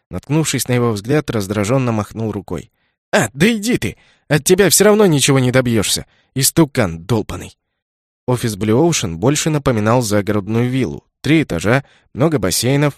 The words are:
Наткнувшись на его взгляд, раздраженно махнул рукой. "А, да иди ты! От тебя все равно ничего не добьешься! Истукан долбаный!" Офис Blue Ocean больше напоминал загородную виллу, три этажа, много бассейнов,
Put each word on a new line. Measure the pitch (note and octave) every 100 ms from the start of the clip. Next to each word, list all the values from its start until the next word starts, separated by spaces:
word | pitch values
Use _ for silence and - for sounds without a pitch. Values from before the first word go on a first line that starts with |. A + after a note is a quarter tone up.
| -
Наткнувшись | F2+ - D3+ D3+ C3+ -
на |
его | B2 A#2+
взгляд, | G#2 G#2+ D3+ D3
раздраженно | A#2 F#2+ G#2 G2 C3+ B2+
махнул | A2 G2+ - A2+
рукой. | G2+ - E2+ - _ _ _ _
"А, | - D3+
да | C3+ G3
иди | A#3 G#3 G#3+
ты! | G2+ - _ _ -
От | D3
тебя | C#3+ F#3 G3
все | -
равно | F#3+ G#3
ничего | G#3 D3 B2 C3+
не | B2
добьешься! | B2 B2 A2+ F#2 - - _ _
Истукан | - C3+ - D#3 - G2+ E2
долбаный!" | F2 A2+ - F#2 F2+ - _ _ _ _ _ _ -
Офис | B2 A#2+ G2+
Blue | G#2+ A2+ E3+
Ocean | D#3 G2 E2
больше | A#2 D3+ -
напоминал | D3+ C#3 A2+ G#2+ B2
загородную | A2+ G#2 G2 G#2 F#2+ A2+ B2
виллу, | C3 G#2 C#2+ - _
три | - D#3+
этажа, | - - F#2+ B2+ - _ _
много | - D#3 D3
бассейнов, | F#2 - A#2+ C#3 D3